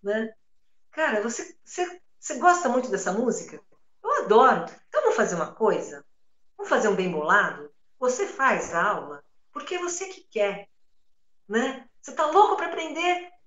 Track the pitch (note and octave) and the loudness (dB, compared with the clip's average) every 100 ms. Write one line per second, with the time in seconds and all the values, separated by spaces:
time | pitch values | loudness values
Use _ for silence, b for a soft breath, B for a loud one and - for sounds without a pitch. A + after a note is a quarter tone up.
0 | G3+ A3 A3+ - _ - _ - - - | -2 -2 -4 -10 _ -20 _ -20 -20 -4
1 | D#4 A3 G#3+ A3+ F4 - - - F4+ - | 0 0 -2 -6 -10 -16 -16 -6 -6 -6
2 | _ _ - C#4 F4 F4 C#4+ A#3+ B3 F#3 | _ _ -10 2 4 4 2 0 0 -4
3 | F#3 G3 B3 - - D3+ _ _ _ _ | -2 0 0 -2 -6 -16 _ _ _ _
4 | G#4+ - F#3+ G#3 C4 G3+ - - _ D5 | -2 -2 4 6 8 4 -2 -14 _ 0
5 | C5+ - G3+ F3 D#3 - G#3+ - - C#3+ | 2 2 0 0 -6 0 0 0 -4 -12
6 | - _ - _ - _ G4+ C#4 G#3 F#3+ | -20 _ -20 _ -20 _ 0 2 2 2
7 | F#3 D#3 D#3 G3 F3+ C#3+ - _ _ - | 0 -2 2 2 2 -4 -16 _ _ -4
8 | B3+ B3 G4 - C4+ F#3+ D#3 E3 F#3 F3+ | -2 -2 -4 0 0 0 -2 0 0 -2
9 | C#3+ C#3+ - - _ - - F4+ F4 F4 | -6 -14 -18 -20 _ -16 -8 -6 -6 -8
10 | F#4+ - - A3 G3+ G3 G3+ _ _ _ | -10 -14 -10 -2 -2 -2 -14 _ _ _
11 | _ _ _ - _ G#3+ C4 B3+ - - | _ _ _ -20 _ -2 -2 -6 -16 -20
12 | - - D4+ E4+ G#4 - F4 - D#4+ D4+ | -16 -2 2 6 4 4 -2 -6 -6 -2
13 | F4 F4+ F4 - | 0 0 -4 -20